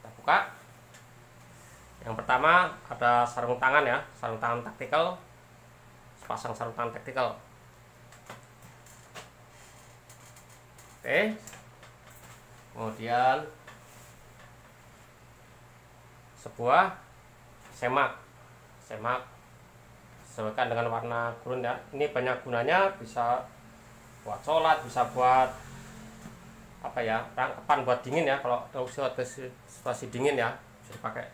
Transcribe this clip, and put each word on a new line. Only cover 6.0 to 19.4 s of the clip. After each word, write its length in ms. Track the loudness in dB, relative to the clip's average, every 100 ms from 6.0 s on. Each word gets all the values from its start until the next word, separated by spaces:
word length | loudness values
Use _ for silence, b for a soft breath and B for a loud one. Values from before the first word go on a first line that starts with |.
| -20 -20
Sepasang 320 | -10 -8 -6 -6
sarung 160 | -8
tangan 240 | -4 -6 -6
taktikal. 400 | -8 -2 -2 -2 -16 -20 -20 -20 -20 -20 -20 -20 -20 -20 -20 -20 -20 -20 -20 -20 -20 -20 -20 -20 -20 -20 -20 -20 -20 -20 -20 -20 -20 -20 -20 -20 -20 -20 -20 -14
Oke. 320 | 0 2 2 -2 -12 -20 -20 -20 -20 -20 -20 -20 -20 -20 -20 -20 -20 -10
Kemudian 640 | -8 -8 -2 2 4 2 -2 -14 -20 -20 -20 -20 -20 -20 -20 -20 -20 -20 -20 -20 -20 -20 -20 -20 -20 -20 -20 -20 -20 -20 -20 -20 -20 -20 -20 -18
sebuah 540 | -18 -4 4 6 4 0 -18 -20 -20 -20 -20 -20 -20
semak. 480 | -4 0 2 2 -2 -18 -20 -20 -20 -20 -20
Semak 400 | -14 -8 -4 -4 -6 -20